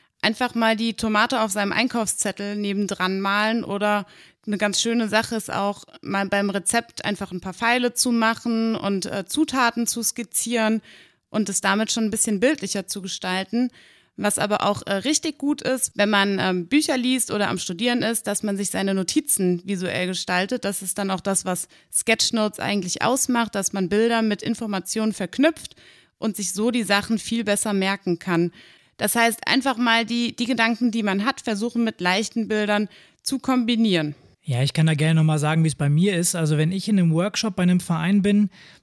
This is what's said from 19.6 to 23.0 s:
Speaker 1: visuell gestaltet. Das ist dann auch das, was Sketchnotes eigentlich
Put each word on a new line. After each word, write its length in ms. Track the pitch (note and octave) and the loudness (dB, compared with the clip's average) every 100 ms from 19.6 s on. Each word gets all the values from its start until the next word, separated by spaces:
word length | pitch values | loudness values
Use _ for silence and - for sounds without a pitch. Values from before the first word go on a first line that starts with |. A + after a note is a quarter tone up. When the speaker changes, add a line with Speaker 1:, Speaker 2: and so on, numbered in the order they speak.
Speaker 1:
visuell 420 | F#3 G3 F3+ - F3+ | -2 -4 -2 -2 -2
gestaltet. 580 | F3+ - F3+ G3 B3+ | -4 -2 0 0 -2
Das 180 | G3+ G3+ | -2 -4
ist 160 | F#3 - | -6 -4
dann 120 | G3 | -2
auch 100 | F#3+ | -2
das, 240 | - F#3+ - | 0 -2 0
was 200 | F3+ - - _ | -4 -6 -14 _
Sketchnotes 680 | - - A3+ - A3 G#3+ - | -4 0 0 2 0 -2 -2
eigentlich 420 | - G3+ F3+ - | -2 -2 -2 -2